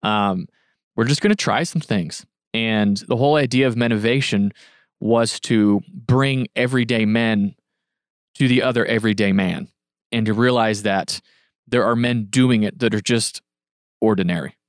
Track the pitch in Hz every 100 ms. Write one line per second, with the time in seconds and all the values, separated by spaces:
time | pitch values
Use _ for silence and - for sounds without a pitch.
0 | 107 107 101 92 90 _ _ _ _ -
1 | 117 147 208 208 - 104 165 - - 104
2 | 82 - - _ _ 113 113 110 104 101
3 | - 120 139 151 135 127 131 117 117 110
4 | 110 131 131 104 101 - - _ _ _
5 | 104 117 113 - - 117 104 101 - -
6 | 120 123 135 131 123 - 123 127 120 117
7 | 107 110 117 107 101 - _ _ _ _
8 | _ _ _ - 135 123 127 120 113 110
9 | 110 104 101 98 95 85 - _ _ _
10 | _ 117 110 107 123 123 113 104 101 98
11 | - - _ _ _ _ _ 120 107 117
12 | 120 120 104 127 127 117 107 - 120 107
13 | - 120 - - _ _ _ _ _ _
14 | 110 101 87 87 67 -